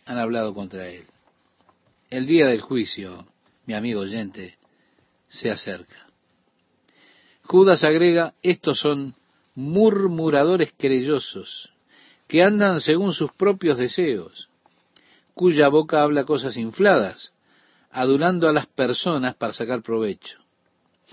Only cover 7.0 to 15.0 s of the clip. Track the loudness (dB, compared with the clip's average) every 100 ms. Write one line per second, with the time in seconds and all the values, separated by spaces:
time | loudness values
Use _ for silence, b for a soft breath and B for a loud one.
7 | b b b b 2 6 6 6 4 4
8 | 4 2 0 -4 -2 -2 -2 -2 -2 -2
9 | -6 -14 _ _ _ -12 -4 2 4 4
10 | 0 0 0 2 2 2 -2 -2 0 0
11 | 0 -4 -4 -14 -16 -18 -20 _ _ b
12 | b b b 4 4 4 2 2 0 0
13 | 0 -2 -6 0 0 0 0 0 -2 -2
14 | -2 -2 -6 -18 -20 _ _ b b b